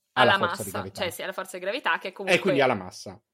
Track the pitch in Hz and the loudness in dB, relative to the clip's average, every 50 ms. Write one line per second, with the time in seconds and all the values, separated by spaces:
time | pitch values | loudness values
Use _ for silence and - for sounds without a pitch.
0 | _ _ _ - 127 120 196 196 190 175 175 208 107 95 185 165 - 190 - - | _ _ _ 4 6 6 6 4 2 0 -2 -4 -6 -6 -6 -8 -8 -8 -6 -6
1 | 196 175 - - 156 175 190 - 185 - - 185 175 190 214 285 - 196 165 - | -6 -6 -6 -6 -8 -8 -8 -8 -10 -10 -10 -6 -6 -4 -4 -2 0 0 0 0
2 | - 196 185 - 202 185 185 175 - 196 180 139 135 131 123 101 92 90 - - | -2 -8 -10 -6 0 2 2 4 4 2 4 4 4 4 2 0 -4 -10 -14 -14
3 | - 104 92 - _ _ | -14 -14 -16 -16 _ _